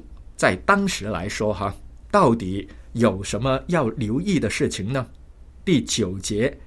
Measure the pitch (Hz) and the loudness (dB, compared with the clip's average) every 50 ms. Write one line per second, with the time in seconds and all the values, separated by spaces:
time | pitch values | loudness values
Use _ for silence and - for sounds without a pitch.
0 | - - - - - - - - - 127 - 185 - - 202 202 202 190 - - | -6 -16 -18 -18 -18 -16 -2 0 2 2 2 2 2 2 4 4 2 0 -2 -4
1 | 98 107 101 82 90 104 - - 110 107 101 92 101 98 95 - - - - - | -4 -4 -4 -4 -4 -4 -4 -2 0 0 0 -2 -4 -6 -6 -8 -12 -18 -18 -18
2 | - - - 208 180 127 113 113 98 90 95 101 - - - - - - - 117 | -4 2 4 6 6 6 4 2 0 -2 -4 -4 -6 -8 -12 -18 -16 -8 0 2
3 | 117 107 95 95 104 - - 104 120 135 131 135 - - 175 165 135 110 - - | 2 2 2 0 -4 -6 -4 -2 0 0 0 -2 -2 -2 0 0 0 0 -2 -2
4 | 117 104 113 139 175 208 185 135 110 101 - - 147 117 - - 95 104 135 135 | -2 -2 -2 -2 0 0 0 2 0 0 0 0 -2 -2 -2 -4 -4 -4 -4 -4
5 | 120 - - - - - - - - - - - - 196 175 123 - - - 117 | -4 -6 -10 -18 -20 -20 -20 -20 -20 -20 -20 -8 0 2 2 2 2 2 0 0
6 | 104 90 95 95 - - 110 101 117 143 - - - | 0 -2 -2 -4 -4 -4 -2 0 0 -2 -2 -6 -16